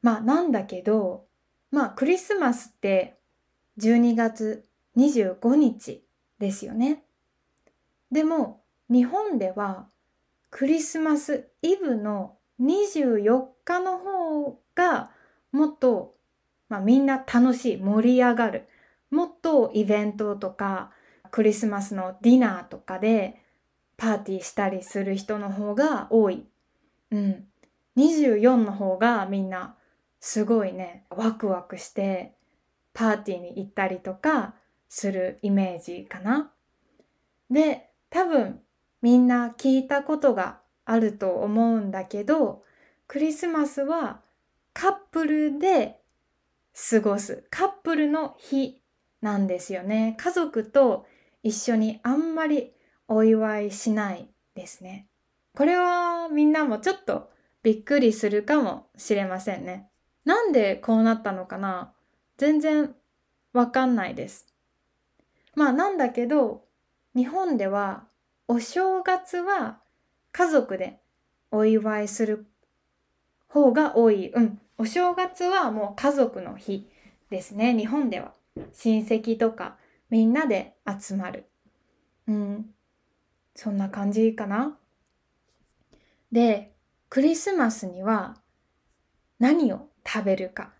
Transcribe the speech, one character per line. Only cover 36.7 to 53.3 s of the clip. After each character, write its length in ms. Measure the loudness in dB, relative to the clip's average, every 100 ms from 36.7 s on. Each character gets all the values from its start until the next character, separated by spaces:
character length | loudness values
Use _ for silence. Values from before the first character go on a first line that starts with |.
| _ _ _ _ _ _ _ _
で、 400 | 2 2 0 -8 _ _
多 160 | -2 2
分 340 | 2 0 -6 _ _ _ _
み 160 | 4 6
ん 80 | 6
な 260 | 2 -2 -4
聞 220 | 2 2
い 100 | 2
た 140 | -4
こ 160 | -2 0
と 160 | 2
が 280 | 2 -4 -8 _ _
あ 160 | -2 0
る 140 | 0
と 220 | -2 -4 -2
思 400 | -2 2 2 2
う 40 |
ん 120 | -2
だ 140 | -8 -8
け 180 | -8
ど、 400 | 0 2 2 -2 _ _ _ _ _
ク 140 | -2
リ 120 | -2
ス 140 | -2 -4
マ 220 | -2 -2
ス 140 | -2
は 400 | -2 -2 -4 -10 _ _ _ _ _
カ 160 | -2 -2
ッ 40 | -2 _
プ 140 | -4 0
ル 340 | 0 0 0
で 420 | 2 2 0 -8 _ _ _ _ _ _ _ -12 0
過 100 | 2
ご 180 | 2 -2
す、 260 | -4 -12 _
カ 180 | -2 -2
ッ 20 | -2
プ 120 | -4 0
ル 140 | 0
の 260 | 0 -4 -10
日 440 | -6 -4 -4 -8 _ _ _ _
な 160 | -4 -2
ん 100 | -2
で 140 | -2
す 120 | -6
よ 80 | -8
ね。 360 | -4 0 0 -2
家 120 | -4
族 320 | -2 -2 -4 0
と 400 | 4 4 2 -6 _ _ _
一 120 | -6 -4
緒 200 | -2 0
に 240 | 0 -2
あ 100 | -2
ん 220 | 0 0 -2
ま 120 | 0
り 260 | -2 -4 _ _ _ _
お 160 | 4
祝 380 | 4